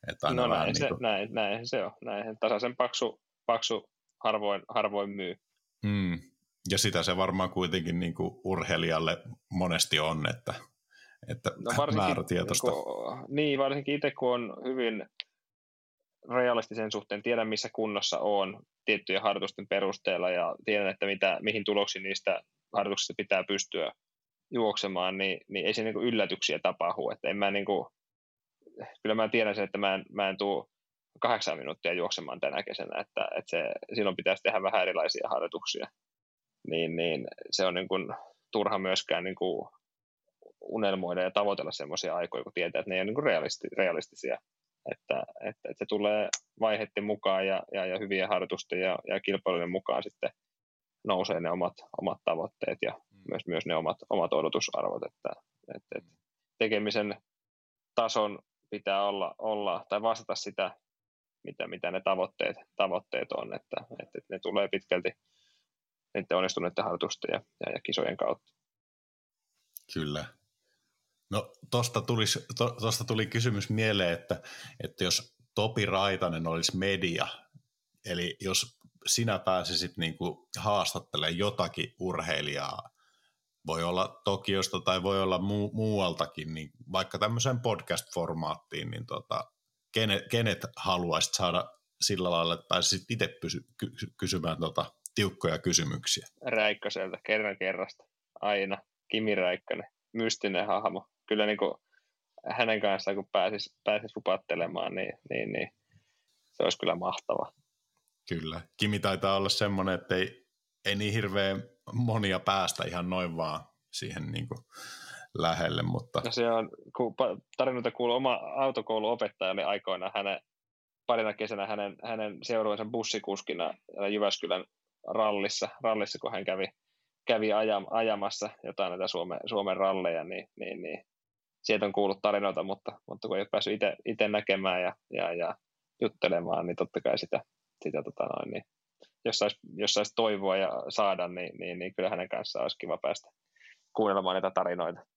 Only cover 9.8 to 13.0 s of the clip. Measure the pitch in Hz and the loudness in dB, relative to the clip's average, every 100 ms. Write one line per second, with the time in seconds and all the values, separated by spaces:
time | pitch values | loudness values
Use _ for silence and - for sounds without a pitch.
9.8 | - 78 78 80 76 - - - - _ | 4 4 2 0 -2 -2 -6 -8 -12 _
10.8 | _ - - - - 123 - - 117 123 | _ -20 -20 -18 -10 -6 -4 -4 -2 0
11.8 | 147 104 92 87 85 87 - - 123 76 | 2 2 2 0 0 0 0 0 2 0
12.8 | - - | -2 -6